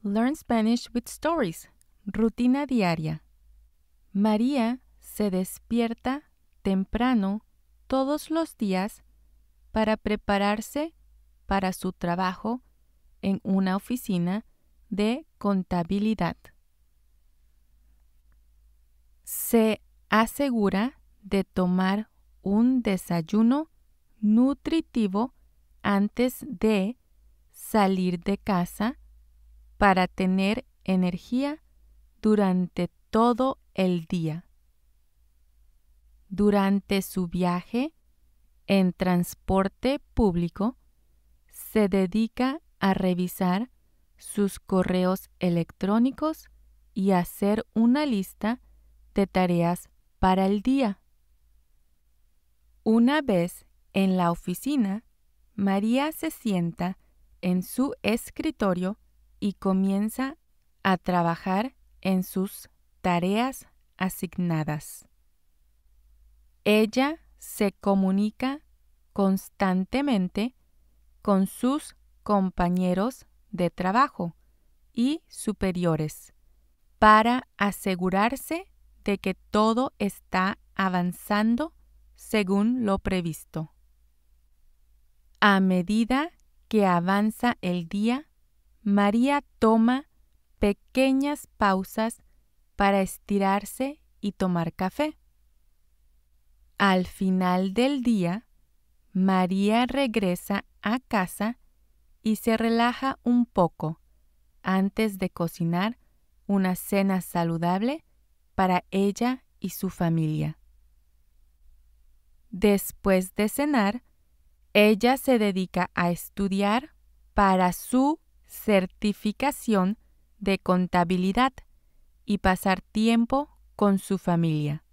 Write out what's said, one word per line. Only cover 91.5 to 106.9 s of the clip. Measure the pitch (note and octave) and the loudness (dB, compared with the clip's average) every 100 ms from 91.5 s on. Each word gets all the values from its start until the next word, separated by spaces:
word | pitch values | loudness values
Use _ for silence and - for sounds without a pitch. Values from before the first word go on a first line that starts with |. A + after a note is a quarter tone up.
| _ | _
pausas | G#3 F#3+ F#3+ - A3 - _ _ _ _ _ - | 0 0 -2 -4 -4 -6 _ _ _ _ _ 0
para | G3+ G3+ | 2 2
estirarse | F#3+ - - G3+ G3 G3 G#3 - C4 D4 _ _ | 0 -4 -4 0 2 0 -2 -8 -8 -8 _ _
y | G#3 | -8
tomar | - F#3+ F3 E3 | -4 -2 0 -2
café. | - F#3+ - D4+ - _ _ _ _ _ _ _ _ _ _ _ _ _ _ _ _ | -4 -8 -4 -6 -6 _ _ _ _ _ _ _ _ _ _ _ _ _ _ _ _
Al | G3+ F#3 F3+ | 2 4 0
final | - F#3+ F#3 F#3 F3+ F#3+ | -2 0 2 2 2 0
del | F#3+ B3+ C#4+ | 0 0 0
día, | A#3+ A3+ E3+ F#3+ - _ _ _ _ _ _ | 0 0 0 -4 -8 _ _ _ _ _ _
María | F#3 F#3+ F#3 F#3 F#3+ G3+ A3 B3 | 0 2 4 2 2 2 2 0
regresa | C4 C#4 A3 G3 F3+ - G3+ - _ | 0 0 0 0 -2 -4 -6 -6 _
a | G3+ A#3+ | -4 -4
casa | _ A3 F3+ - G#3 A#3+ _ _ _ _ _ _ | _ -2 -2 -4 -6 -6 _ _ _ _ _ _
y | A3 G#3+ | -4 -2
se | - A3 | 0 0
relaja | A3+ A3+ A#3 B3 C4+ - | 2 2 0 0 -4 -4
un | - A#3+ A#3+ | 0 2 2
poco | - E3+ _ D#3 D#3+ _ _ _ _ _ _ | 2 0 _ -8 -8 _ _ _ _ _ _
antes | - F#3+ G3 - A3 G3 | -2 0 0 0 -4 -2
de | F#3 | -8
cocinar | - E3+ - E3 F3 G3+ B3 _ _ _ _ _ | -4 -6 -2 -2 0 -2 -6 _ _ _ _ _
una | G3+ F#3 F#3 | 0 0 -2
cena | - | -2